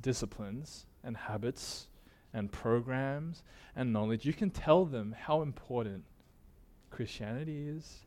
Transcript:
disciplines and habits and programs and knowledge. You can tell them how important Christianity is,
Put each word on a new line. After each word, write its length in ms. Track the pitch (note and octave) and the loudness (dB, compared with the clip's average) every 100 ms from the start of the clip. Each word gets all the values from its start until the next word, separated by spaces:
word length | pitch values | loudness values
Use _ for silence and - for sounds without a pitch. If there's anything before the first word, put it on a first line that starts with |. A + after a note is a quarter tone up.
disciplines 840 | C3 B2 G#2 - G2+ A#2 D3+ - - - | 0 0 0 -4 -6 -6 -8 -14 -18 -14
and 140 | - A2 | -10 -8
habits 720 | - A2 A#2 - - - - - - - - | -4 -2 -2 -4 -6 -10 -12 -20 -20 -20 -10
and 180 | A2+ G2+ | -4 -4
programs 920 | - A2+ A#2+ A#2+ B2+ C3+ C#3+ E3 E3+ - - - | -2 2 2 2 0 0 -2 -4 -8 -12 -20 -10
and 160 | - B2+ | -2 2
knowledge. 360 | A2 G#2+ A2+ C#3 | 4 4 2 0
You 80 | |
can 160 | D#3 G3+ | 2 2
tell 340 | - - E3+ | 2 8 8
them 300 | F3+ B2+ G#2+ A#2 | 8 0 -4 -4
how 220 | - D#3 | 0 2
important 640 | D3+ - - B2 A2 F#2+ - - - - - - - - - | 2 -4 -4 -2 -2 -4 -10 -20 -20 -20 -20 -20 -20 -20 -12
Christianity 800 | - A2+ - G#2+ B2 D#3 D3 D3 | -6 -6 -4 -6 -4 -4 -4 -6
is, 320 | D#3 - - | -6 -10 -18